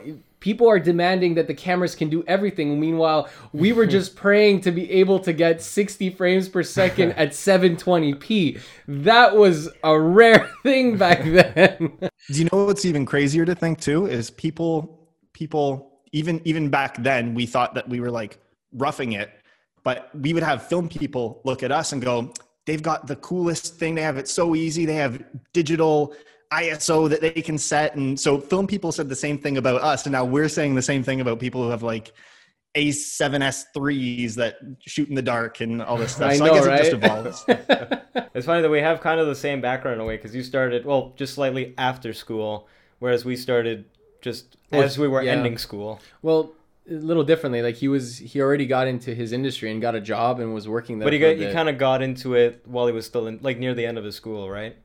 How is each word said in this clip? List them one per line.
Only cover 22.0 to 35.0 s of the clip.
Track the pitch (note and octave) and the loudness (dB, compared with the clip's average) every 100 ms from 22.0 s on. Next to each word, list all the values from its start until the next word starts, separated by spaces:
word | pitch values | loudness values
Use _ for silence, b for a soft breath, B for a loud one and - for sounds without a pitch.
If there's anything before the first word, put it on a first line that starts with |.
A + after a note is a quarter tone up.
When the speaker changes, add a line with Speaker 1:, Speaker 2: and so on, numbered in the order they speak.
Speaker 3:
go, | B2 A#2+ B2 - _ _ - | -2 -4 -4 -12 _ _ -8
"They've | D#3 | -4
got | D#3+ D#3 B2+ | -4 -4 -6
the | C3+ | -12
coolest | - F3+ E3+ D#3+ - - | -8 -4 -2 -4 -8 -6
thing. | D#3+ E3 | -4 -2
They | |
have | D#3 C3+ | -4 -4
it | C3+ | -4
so | - E3+ | -2 0
easy. | D#3+ E3 D#3+ D#3 | 0 -2 -2 -2
They | |
have | D#3 C#3 B2+ - C3 _ | 0 -2 -4 -12 -20 _
digital | F3 D#3 E3 D#3+ D3+ D3 B B B B | -2 0 2 2 2 0 B B B B
I | D#3 E3 | -4 -4
S | D3+ - | -4 0
O | D#3+ D#3 | 2 2
that | D3+ | 2
they | D#3+ | 0
can | D#3+ D#3 D3+ | -2 -4 -4
set." | - D3+ D3+ D3 | -2 0 0 -2
And | C3+ C#3 | -4 -2
so | D3+ C#3+ | 0 0
film | C#3 F#3 G3 | 0 -2 0
people | G3 E3 | -4 -4
said | D#3+ C#3+ | -6 -6
the | C3+ | -6
same | D3 C#3+ | -6 -4
thing | D3 C3+ | -4 -2
about | B2+ B2+ | 0 2
us. | D3+ C3+ D3 | 0 -2 -2
And | |
now | C3 | -2
we're | B2+ C#3+ D#3 | 0 0 0
saying | E3 D3 | 0 0
the | C3 | 0
same | B2 C#3 | 0 -2
thing | B2+ C3 | -2 -4
about | B2 A#2 | -2 -4
people | B2 B2+ | -6 -4
who | A#2+ | -4
have, | A#2 | -4
like, | A#2 A2+ - _ b b b b _ | -6 -6 -10 _ b b b b _
A | D3+ D3 | -2 -2
seven | C#3+ - - C#3+ C#3 | -2 -6 -4 -2 0
S | C3+ C3 - | -2 -4 -10
threes | D3 C#3+ C#3 B2 B2 A#2+ A2+ | -6 -4 -4 -4 -4 -6 -4
that | A2+ - - C3 - | -4 -6 -18 -20 -10
shoot | - | -6